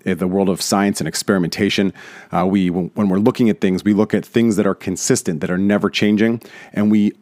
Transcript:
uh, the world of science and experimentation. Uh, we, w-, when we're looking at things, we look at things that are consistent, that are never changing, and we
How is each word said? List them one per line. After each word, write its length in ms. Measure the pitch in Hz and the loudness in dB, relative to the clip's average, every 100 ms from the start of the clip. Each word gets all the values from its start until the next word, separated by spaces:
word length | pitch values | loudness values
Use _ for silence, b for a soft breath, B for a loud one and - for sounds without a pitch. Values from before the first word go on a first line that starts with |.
| 98 | -6
uh, 80 | |
the 140 | 87 92 | -4 -2
world 220 | 98 95 | 0 0
of 120 | 85 | -2
science 400 | - 101 101 98 | 0 0 2 0
and 60 | 80 | -6
experimentation. 840 | - - 98 85 - 101 - 98 B B B B | -6 -2 0 0 -2 -2 0 -2 B B B B
Uh, 140 | 87 92 | -2 0
we, 220 | 98 90 | 2 0
w-, 240 | 87 85 | 0 -4
when 160 | - 104 | -2 0
we're 80 | 95 | 2
looking 320 | 117 123 113 | 2 2 0
at 100 | 101 | 2
things, 240 | 98 92 | 0 0
we 120 | 104 101 | 2 2
look 180 | 107 | 2
at 100 | 101 | -2
things 320 | - 120 117 98 | -2 0 2 2
that 120 | 98 | 0
are 80 | 92 | -2
consistent, 680 | - 90 - 127 - 78 | -6 -6 -2 -2 -2 -4
that 80 | 90 | -4
are 80 | 90 | -2
never 320 | 101 101 101 | 0 2 0
changing, 520 | - 104 104 113 117 B B B | 0 2 2 2 -2 B B B
and 180 | - 107 | -2 2
we 220 | 107 104 - | 2 2 -2